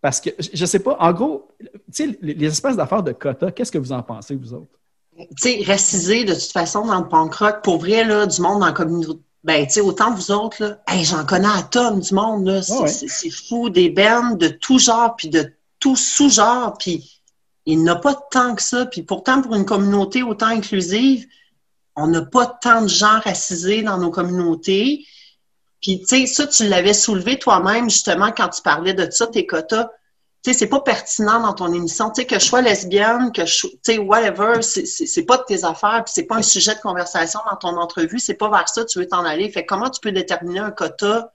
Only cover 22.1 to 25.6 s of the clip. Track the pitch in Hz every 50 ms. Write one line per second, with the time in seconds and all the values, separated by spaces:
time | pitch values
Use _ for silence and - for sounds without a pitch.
22.1 | 170 165 143 - - 247 240 240 - - - 240 233 226 220 196 170 - 208 214
23.1 | 220 220 220 208 180 - - - 185 170 170 185 208 220 208 214 196 180 175 170
24.1 | 165 190 175 180 180 180 175 170 160 160 - - 190 196 220 269 294 285 - -
25.1 | - - - - _ _ _ _ _ _